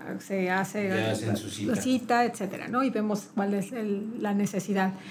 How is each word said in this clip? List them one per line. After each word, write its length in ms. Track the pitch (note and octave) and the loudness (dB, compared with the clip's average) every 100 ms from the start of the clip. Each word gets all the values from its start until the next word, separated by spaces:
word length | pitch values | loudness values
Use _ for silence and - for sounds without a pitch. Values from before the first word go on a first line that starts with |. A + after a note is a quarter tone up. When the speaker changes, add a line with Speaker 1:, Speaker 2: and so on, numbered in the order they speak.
| - F#3+ | -10 -8
Speaker 1:
se 320 | - G3 F#3 | -2 0 2
hace 380 | F#3+ F#3+ G#3+ G3 | 2 0 0 0
Speaker 2:
Ya 220 | F#3+ A3 | 2 2
hacen 160 | - A2+ | 0 0
Speaker 1:
la, 80 | G#2+ | -2
Speaker 2:
su 140 | - | -2
cita. 240 | - G#2 | -4 0
Speaker 1:
la 60 | G3+ | 2
cita, 420 | B3+ B3+ B3+ A#3+ | 2 2 4 4
etcétera, 440 | A#3+ A#3 F#3+ F#3+ - | 4 0 -6 -6 -2
¿no? 140 | A#3+ | 0
Y 80 | C4+ | 2
vemos 380 | A3 G#3+ G#3 - | 2 0 -2 -2
cuál 200 | - G3+ | -2 0
es 160 | G3+ F#3+ | 0 -2
el, 480 | A#3+ G#3+ G3+ A3 A#3 | -4 -2 -2 -4 -4
la 100 | G#3 | 0
necesidad. 600 | G3+ G3 G3 F#3+ G3 F#3+ F#3+ - | 2 2 0 0 2 2 -2 -10